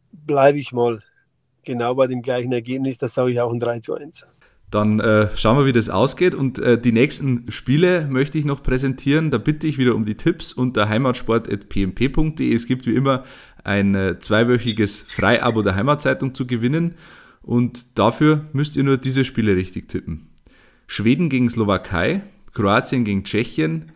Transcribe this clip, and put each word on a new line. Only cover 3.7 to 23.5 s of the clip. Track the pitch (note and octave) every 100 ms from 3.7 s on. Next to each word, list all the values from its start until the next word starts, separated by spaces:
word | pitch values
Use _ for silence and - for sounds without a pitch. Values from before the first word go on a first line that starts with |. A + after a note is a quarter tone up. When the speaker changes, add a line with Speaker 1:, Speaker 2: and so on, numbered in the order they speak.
| A#2+
Speaker 1:
zu | -
eins. | - D3+ - - _ _ _ -
Speaker 2:
Dann, | G#2 G#2+ G#2+
äh, | A2+ G#2+ G#2 -
schauen | G#2+ C3
wir, | C3+
wie |
das | A#2+ -
ausgeht. | F#2 C3 - F3+
Und, | - C3+ -
äh, | B2 A2+
die | A#2+
nächsten | A2+ D3+ - C#3 A#2+ B2
Spiele | - - C#3+ F3+ F3+ D3+
möchte | C3 C#3+ D#3
ich |
noch | D3 C#3
präsentieren. | - B2+ C3+ C3 C#3 D3+ D#3+
Da | B2+
bitte | A2+ D3+ D#3
ich | C3
wieder | B2
um | A2
die | G#2+ G#2
Tipps | E3 E3+ -
unter | - B2+ A#2 G#2
heimatsport | A2 C3+ B2 A2+ A#2 A#2
at | G#2 -
p | G#2
m | F#2+
p | - B2+
punkt | C3 D#3 D3+
d | B2+
e. |
Es | A#2 -
gibt | B2+ B2+
wie |
immer | B2 C3+ B2+ - - - -
ein, | - G2+ G2
äh, | G2 F#2+ D#2+
zweiwöchiges | - G#2+ A#2+ B2 A2+ G#2+ G#2 - -
Freiabo | - G2 A#2 B2 A2+
der | G2+
Heimatzeitung | F#2+ B2+ D3 C3+ C3 C3+
zu | - B2
gewinnen. | A#2+ A#2+ D#3 E3+ F3 - - - _
Und | - A#2+ B2 - - -
dafür | G#2 A#2 D3+ D#3 D3+
müsst | C3 D3 C#3
ihr |
nur | C#3 C3+
diese | C3+ C3
Spiele | C3 - G#2+ F#2
richtig | F#2 - -
tippen. | - - D#2 - _ _ _ _ _ -
Schweden | - G#2 C#3+ E3+
gegen | C3 A#2+
Slowakei, | A#2 G#2 F#2 - E2 G#2 F#3+ - _ -
Kroatien | - G2+ A2 B2 C3
gegen | G#2+ G2
Tschechien, | G2 G#2+ A#2+